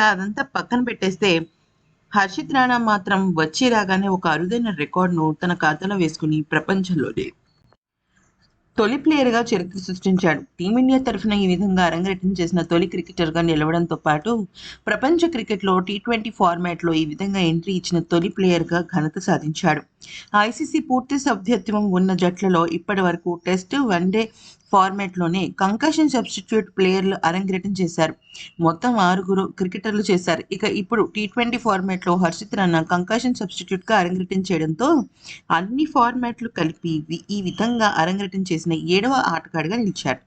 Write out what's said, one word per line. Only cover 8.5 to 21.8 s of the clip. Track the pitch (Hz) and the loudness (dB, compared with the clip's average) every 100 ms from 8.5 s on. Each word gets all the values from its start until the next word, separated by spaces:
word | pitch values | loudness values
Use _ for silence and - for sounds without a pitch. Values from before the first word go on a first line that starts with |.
| _ _ - | _ _ 0
తొలి | 214 277 | 0 2
ప్లేయర్‌గా | 311 302 247 226 | 2 4 4 2
చరిత్ర | 233 196 180 196 | 0 -2 -4 -10
సృష్టించాడు. | - 185 190 185 175 147 - | -10 -4 0 2 2 0 -4
టీమిండియా | - 180 240 254 262 | -8 -2 2 4 4
తరఫున | 262 208 214 | 2 -2 0
ఈ | 202 190 | 2 2
విధంగా | 180 202 185 | 2 2 2
అరంగేట్రం | 175 165 190 185 185 | 2 0 -2 -2 -2
చేసిన | 185 170 175 | 0 0 0
తొలి | 165 170 175 | 2 2 0
క్రికెటర్‌గా | 185 - - 160 165 | -2 -6 -4 -2 0
నిలవడంతో | 170 156 156 170 170 156 | 2 2 2 0 0 -2
పాటు, | 160 151 214 233 185 - - - - | 0 0 0 -2 -4 -12 -20 -10 -4
ప్రపంచ | 214 262 339 339 | 0 2 2 2
క్రికెట్లో | 247 - 208 196 185 | 0 -4 -2 2 2
టీ | 185 202 | 0 -4
ట్వంటీ | 240 226 220 | -2 -2 -4
ఫార్మాట్‌లో | - 185 170 180 170 170 | 0 2 2 -2 -2 0
ఈ | 160 | 0
విధంగా | 156 - 196 196 | 0 -4 -4 0
ఎంట్రీ | 165 165 180 | 2 0 -2
ఇచ్చిన | 185 - 175 | -4 0 -2
తొలి | 165 175 190 | 2 0 0
ప్లేయర్‌గా | 196 185 170 160 175 165 | 0 2 2 2 -2 -2
ఘనత | 175 156 190 | -2 -2 -4
సాధించాడు. | 190 151 151 156 175 151 - _ - - - 208 | -2 -2 -2 -2 0 0 -4 _ -20 -20 -2 0
ఐసీసీ | 214 233 302 320 | 2 -2 -2 -2
పూర్తి | - 254 254 277 | 0 -2 0 -2
సభ్యత్వం | 277 202 190 220 185 208 | 0 0 0 -2 0 0